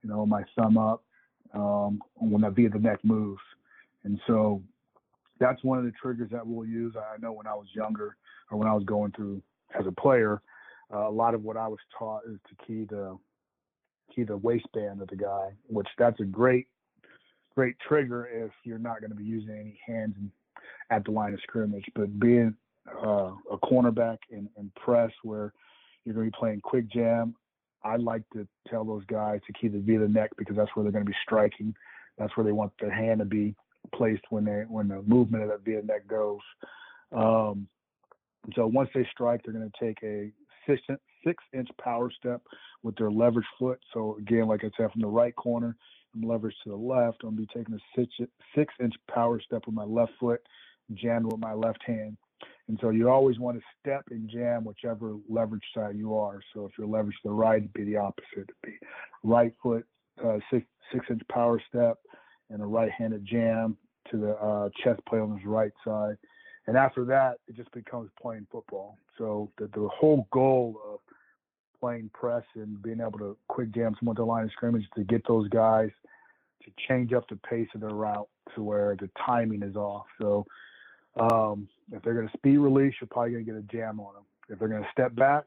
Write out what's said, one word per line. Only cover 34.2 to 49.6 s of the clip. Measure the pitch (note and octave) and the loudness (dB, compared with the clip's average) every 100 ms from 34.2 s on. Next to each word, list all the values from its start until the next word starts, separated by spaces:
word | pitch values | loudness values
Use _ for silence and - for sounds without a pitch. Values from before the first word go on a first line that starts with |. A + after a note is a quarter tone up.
| - | -2
when | G#2+ G#2 | -2 0
they, | G#2 A2+ | -2 -4
when | A2 G2+ | -4 -2
the | F#2+ | -2
movement | G2+ B2 A#2 A2+ | 4 6 6 2
of | G#2+ | 0
that | G#2+ | -2
V | G2+ G#2+ | -2 -4
of | G#2+ | -2
the | |
neck | G#2 G2 | -4 -2
goes. | A2 G#2 G2+ - _ - - - - _ | -2 -2 -4 -12 _ -20 -20 -20 -20 _
Um, | - A2 A2+ G#2+ G2+ G2 _ _ _ _ _ _ _ | 0 4 4 2 -4 -8 _ _ _ _ _ _ _
and | - B2 | -8 0
so | A2+ | 2
once | B2 C3 | 2 2
they | C3+ B2 | 0 -2
strike, | - A#2+ A#2+ | 0 0 0
they're | - | -4
gonna | A2 A2 - | -8 -10 -6
take | A#2 G#2 | -6 -6
a | G#2+ G#2 G#2 _ _ _ - | -8 -6 -8 _ _ _ -2
six | C#3 - | -2 -2
in-, | - _ _ E3+ | -8 _ _ -4
six-inch | F3 _ C3 B2 - | -4 _ -8 -8 -8
power | B2 A#2+ B2 | -4 -2 -4
step | - B2+ B2 _ - - - | -4 -6 -6 _ -20 -20 -10
with | A#2 G#2 | -8 -2
their | A2 | 0
leverage | G#2+ A#2+ A#2 G#2+ - | 4 4 4 -2 -4
foot. | B2+ B2+ _ | -4 -4 _
So | A2+ A2 G#2+ | -6 -6 -6
again, | G#2 A2+ A2 | 2 2 4
like | G#2 | 0
I | G#2+ - | -2 -2
said, | A2 | -2
from | A2+ | 0
the | G#2+ | 2
right | A2 A#2+ - | 4 2 0
corner, | B2 A#2 A#2 A#2 _ _ _ | -2 -2 -2 -6 _ _ _
I'm | A2+ | -6
leveraged | A2+ A#2 A2 - | -2 -2 -2 -8
to | A2 | -12
the | G2+ | -6
left. | A#2 B2+ A#2 A2 | 0 2 2 0
I'm | A2+ G#2+ | -6 -6
gonna | |
be | G#2+ | -6
taking | A#2+ A2 G#2+ | -8 -8 -10
a | _ - | _ -2
six, | A#2+ - A#2+ _ - D3 | -2 -2 -10 _ -4 0
six-inch | D3+ - B2 - - | 0 0 -2 -2 -4
power | A#2+ A#2 A#2 | 0 2 0
step | - A2+ | -4 -6